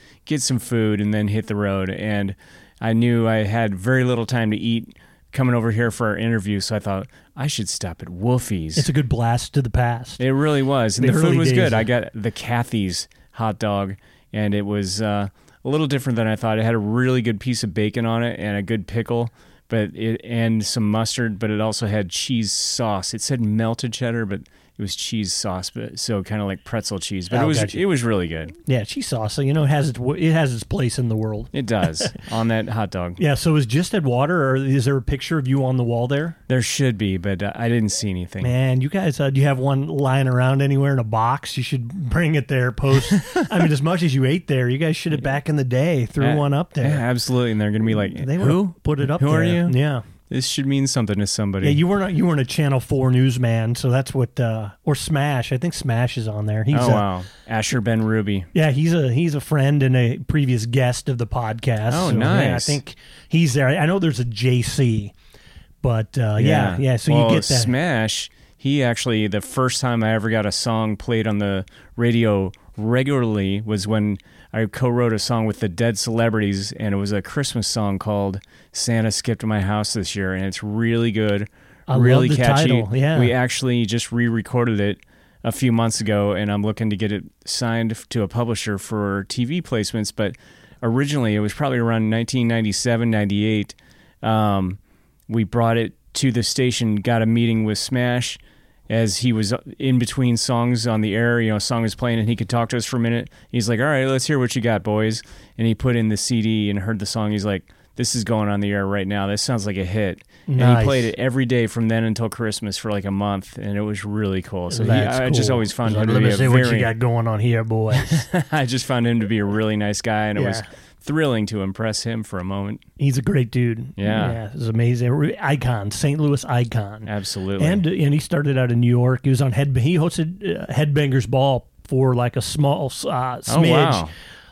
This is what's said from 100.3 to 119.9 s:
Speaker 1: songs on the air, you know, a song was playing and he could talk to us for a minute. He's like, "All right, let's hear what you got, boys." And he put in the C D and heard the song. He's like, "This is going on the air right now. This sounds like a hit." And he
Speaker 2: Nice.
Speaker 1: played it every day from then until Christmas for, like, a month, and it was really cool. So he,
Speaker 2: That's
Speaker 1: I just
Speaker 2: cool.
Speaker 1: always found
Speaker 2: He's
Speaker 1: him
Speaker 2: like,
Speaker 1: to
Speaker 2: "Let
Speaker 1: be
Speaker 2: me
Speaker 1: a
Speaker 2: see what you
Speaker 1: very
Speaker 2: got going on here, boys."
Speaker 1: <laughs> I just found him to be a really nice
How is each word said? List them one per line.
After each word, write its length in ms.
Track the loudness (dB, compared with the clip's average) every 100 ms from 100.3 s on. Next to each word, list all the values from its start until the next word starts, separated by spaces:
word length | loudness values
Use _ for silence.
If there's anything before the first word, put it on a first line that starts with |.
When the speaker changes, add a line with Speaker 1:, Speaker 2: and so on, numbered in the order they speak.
| 2
Speaker 1:
songs 500 | 0 0 2 0 0
on 160 | 0
the 120 | 0
air, 260 | 2 2 2
you 100 | 2
know, 60 | 0
a 40 |
song 220 | -2 -2
was 120 | -2
playing 240 | -2 -2 0
and 80 | 0
he 60 |
could 140 | -2 -2
talk 220 | -2 0
to 60 | -2
us 100 | -2
for 100 | -2
a 40 |
minute. 280 | 0 -2 -4 -16 -6
He's 180 | -2 0
like, 120 | 0
"All 60 | 2
right, 200 | 2 0
let's 200 | 0 0
hear 120 | 0
what 180 | 0 0
you 60 |
got, 200 | 0 0
boys." 400 | 0 0 0 -2 -8 -20 -16 -2
And 100 | 0
he 80 |
put 200 | 0 0
in 140 | 2 0
the 80 | 0
C 260 | 0 0
D 260 | 0 0 0
and 100 | -2
heard 180 | -2 -4
the 80 | -4
song. 240 | -4 -2
He's 120 | 0
like, 200 | 0 -2 -6 -20 _ -6
"This 180 | -4
is 100 | -2
going 240 | 0 0 0
on 120 | 0
the 100 | 0
air 140 | 0 0
right 200 | -2 -2
now. 200 | -2 -2
This 160 | -2
sounds 240 | -2 -2 -2
like 100 | -4
a 80 |
hit." 380 | -4 -2 -2 -4 _ -14 -2
And 100 | 4
he 60 |
Speaker 2:
Nice. 220 | 6 6
Speaker 1:
played 200 | 4 2
it 120 | 0 0
every 260 | -2 0
day 220 | 0 2 0
from 220 | 0 0
then 140 | 2
until 260 | 0 -2 -4
Christmas 480 | -4 -4 -4 -6 -6
for, 120 | -4
like, 140 | -4
a 60 | -2
month, 480 | 0 0 -2 -6 -10
and 180 | -6 -4
it 60 |
was 240 | -4 -4 -4
really 340 | -2 0 -2
cool. 300 | -4 -6 -4
So 120 | -2
he, 40 | 2
Speaker 2:
That's 300 | 2 2 0
Speaker 1:
I 80 | 2
just 220 | 2 2
Speaker 2:
cool. 60 | 2
Speaker 1:
always 160 | 0
found 180 | -2 -2
Speaker 2:
He's 60 | 0
Speaker 1:
him 40 |
Speaker 2:
like, 80 | 2
Speaker 1:
to 40 |
Speaker 2:
"Let 60 | 4
Speaker 1:
be 40 |
Speaker 2:
me 60 | 4
Speaker 1:
a 40 | 4
Speaker 2:
see 100 | 4
what 80 | 4
you 40 |
Speaker 1:
very 160 | 4 2
Speaker 2:
got 180 | 2 0
going 300 | 0 2 0
on 100 | 0
here, 240 | 2 2
boys." 640 | 0 0 2 0 2 0 0 -2
Speaker 1:
<laughs> 100 | 0
I 140 | -2
just 220 | 0 -2 0
found 200 | 0 2
him 140 | 2
to 60 | 2
be 100 | 0
a 40 |
really 320 | 2 0 0 0
nice 240 | 0